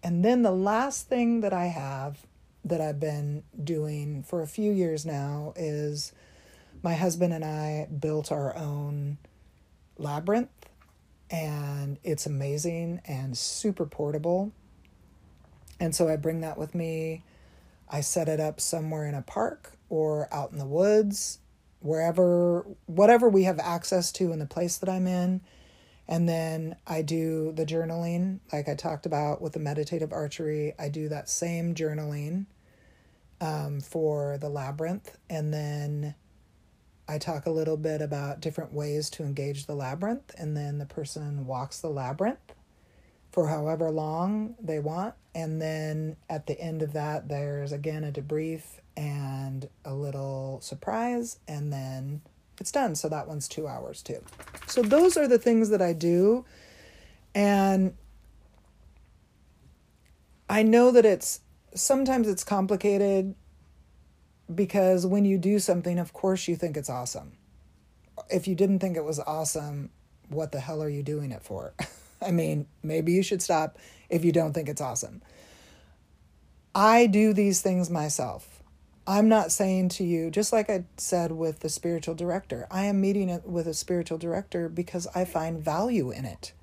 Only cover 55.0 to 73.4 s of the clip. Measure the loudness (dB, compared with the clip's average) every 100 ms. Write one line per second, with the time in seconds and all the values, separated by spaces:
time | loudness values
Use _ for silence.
55 | 8 6 6 6 6 4 4 4 2 2
56 | 4 6 6 4 0 -20 -20 -20 -20 -20
57 | -20 -20 _ 2 4 6 4 4 2 -2
58 | -20 -20 -20 -20 _ _ _ _ -20 -20
59 | _ _ _ _ _ _ -20 _ _ _
60 | _ _ _ _ _ 4 8 10 10 10
61 | 10 6 0 -8 _ _ _ -4 2 2
62 | 4 2 2 0 0 0 2 2 2 2
63 | 4 2 0 -6 -16 -20 -20 _ -20 _
64 | _ _ _ _ _ -2 0 4 6 6
65 | 4 4 4 4 4 2 2 0 2 -2
66 | -2 -2 0 0 0 -2 -2 -4 -6 -6
67 | -6 -8 -12 -20 _ -20 _ _ _ _
68 | _ -18 -4 -2 -2 2 4 4 2 -2
69 | -2 -4 -4 -4 -2 -4 -6 -8 -10 _
70 | _ _ -10 -6 -4 -6 -6 -6 -4 -4
71 | -4 -4 -4 -8 -10 -10 -10 -10 -12 -12
72 | -20 -8 0 0 2 -2 -4 _ -4 -2
73 | 4 4 4 0